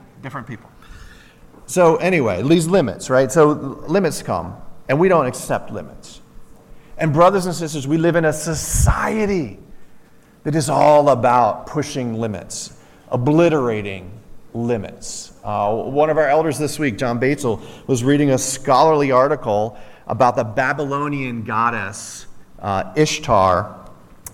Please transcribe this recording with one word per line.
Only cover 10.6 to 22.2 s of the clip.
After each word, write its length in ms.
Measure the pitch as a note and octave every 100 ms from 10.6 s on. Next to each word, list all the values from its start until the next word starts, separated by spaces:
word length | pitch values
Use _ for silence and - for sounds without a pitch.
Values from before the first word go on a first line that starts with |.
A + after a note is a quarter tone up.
| D3+
all 400 | C#3 D3 D3 C#3+
about 560 | B2+ A#2+ B2 A2+ - -
pushing 480 | D#3 C#3 C#3+ A#2+
limits, 680 | A2 A2+ F#2+ E2+ - - - - - -
obliterating 1000 | B2 B2 D#3 E3+ D#3 A#2+ A2 G2+ F#2+ F#2 A2 - - -
limits. 800 | A#2 A#2 A#2 F#2 - - - - -
Uh, 300 | G#2+ G#2 G#2 A2
one 360 | G#2 C#3 D#3
of 80 | D3+
our 80 | D3
elders 320 | D3 D#3+ B2+
this 180 | D3 -
week, 220 | D3 G2+
John 200 | B2+ A#2+
Batesel, 400 | C3 D3 B2 G#2 - - -
was 160 | C3
reading 260 | B2 C#3+ D3
a 80 | B2+
scholarly 760 | - - - B2+ D#3 D#3 C#3+
article 680 | B2+ C#3 D3+ C3 G#2 A2 - - - -
about 300 | A2+ B2 A#2
the 80 |
Babylonian 1000 | A2 G#2+ C3 C#3+ C#3+ C#3+ D3 C#3+ C3 A#2
goddess, 840 | G#2+ A2 A#2 A2+ G2 G2+ - -